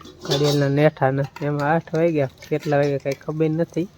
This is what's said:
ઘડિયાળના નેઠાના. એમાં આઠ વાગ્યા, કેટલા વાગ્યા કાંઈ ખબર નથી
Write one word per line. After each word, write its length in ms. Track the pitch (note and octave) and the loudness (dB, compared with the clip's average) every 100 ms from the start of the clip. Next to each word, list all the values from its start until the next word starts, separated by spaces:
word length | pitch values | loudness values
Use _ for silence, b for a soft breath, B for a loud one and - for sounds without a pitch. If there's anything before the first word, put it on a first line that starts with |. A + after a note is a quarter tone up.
| - - | -20 -14
ઘડિયાળના 440 | - C#3+ D3 D3 C#3 | -4 0 2 2 2
નેઠાના. 560 | C#3 D3+ - C3+ C#3 C#3 - | 4 2 2 0 0 -4 -6
એમાં 320 | D3 D3 C#3+ | -4 -2 0
આઠ 220 | E3 - D#3+ | 0 0 0
વાગ્યા, 340 | E3+ D3+ C3+ - - | 0 0 -2 -6 -6
કેટલા 280 | D3+ D3+ C#3+ | -6 0 0
વાગ્યા 200 | C#3+ C#3 | 0 -2
કાંઈ 160 | C#3+ | -4
ખબર 360 | C3+ - D#3 D#3+ | -6 -8 -2 0
નથી 400 | D#3 E3+ - F#3+ | 0 -2 -4 -6